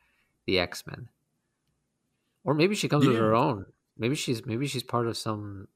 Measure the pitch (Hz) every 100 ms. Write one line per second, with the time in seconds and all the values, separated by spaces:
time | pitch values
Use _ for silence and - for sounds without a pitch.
0 | _ _ _ _ - 92 87 - - -
1 | 127 _ _ _ _ _ _ _ _ _
2 | _ _ _ _ - 147 185 208 - 147
3 | 135 113 110 113 147 104 92 _ _ -
4 | 113 151 - 113 - 113 139 131 - 120
5 | 117 107 113 107 104 98 95